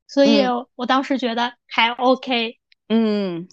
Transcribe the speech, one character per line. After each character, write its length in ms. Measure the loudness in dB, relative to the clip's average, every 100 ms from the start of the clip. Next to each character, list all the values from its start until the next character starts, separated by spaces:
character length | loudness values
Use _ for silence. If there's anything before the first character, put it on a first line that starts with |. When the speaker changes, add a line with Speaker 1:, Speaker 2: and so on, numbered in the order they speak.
| _
Speaker 1:
所 200 | 2 4
以 180 | 4 2 -2 -8 -10
我 100 | -2
当 160 | -2
时 160 | 0 -4
觉 160 | -2
得 200 | -4 -6 -8 _
还 240 | 0 0
OK。 680 | 2 0 0 -2 -4 -4 -10 _ _ -2
Speaker 2:
嗯。 480 | 0 0 -2 -4 -6
嗯， 100 | -10